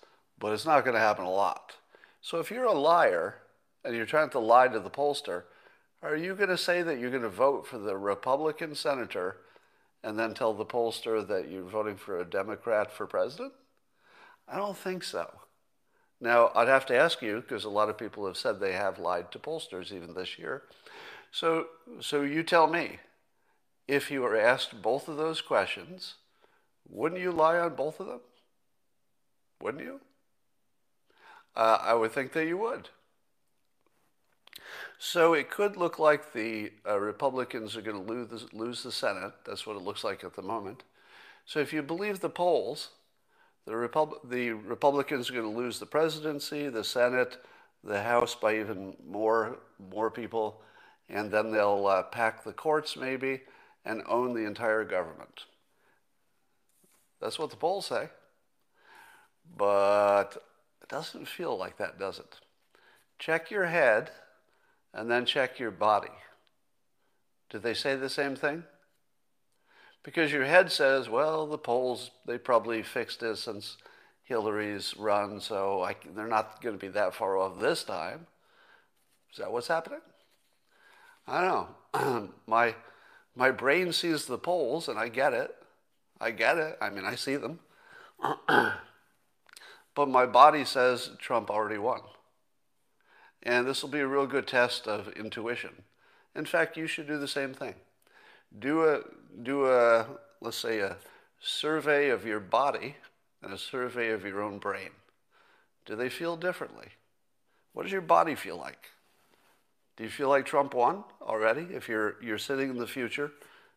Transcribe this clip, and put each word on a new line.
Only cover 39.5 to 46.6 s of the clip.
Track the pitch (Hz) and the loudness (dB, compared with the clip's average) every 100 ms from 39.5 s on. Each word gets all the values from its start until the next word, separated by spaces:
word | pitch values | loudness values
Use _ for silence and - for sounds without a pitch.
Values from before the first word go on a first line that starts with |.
| 98 - | -10 -10
what | 104 | -8
it | |
looks | 92 101 | -8 -6
like | 110 98 | -6 -6
at | 92 | -10
the | - | -10
moment. | 92 113 98 123 - _ _ - - - | -8 -6 -8 -14 -20 _ _ -20 -20 -20
So | - 156 | -8 -2
if | 143 | -2
you | 156 | -2
believe | 139 165 208 190 | -4 -4 -4 -4
the | 170 | -4
polls, | - 175 147 101 147 - - _ _ _ _ _ _ - | 0 2 2 2 -6 -10 -16 _ _ _ _ _ _ -8
the | 113 | -4
Repub-, | 120 156 156 - 127 | -2 0 0 -2 -8
the | 123 120 | -4 -2
Republicans | 110 104 113 147 143 135 139 120 | -4 -6 0 2 2 0 -2 -4
are | |
gonna | 123 110 | -4 -4
lose | 110 123 107 | -4 -6 -6
the | 107 | -4
presidency, | 147 160 151 151 143 - 147 | 0 0 0 -6 -6 -6 -6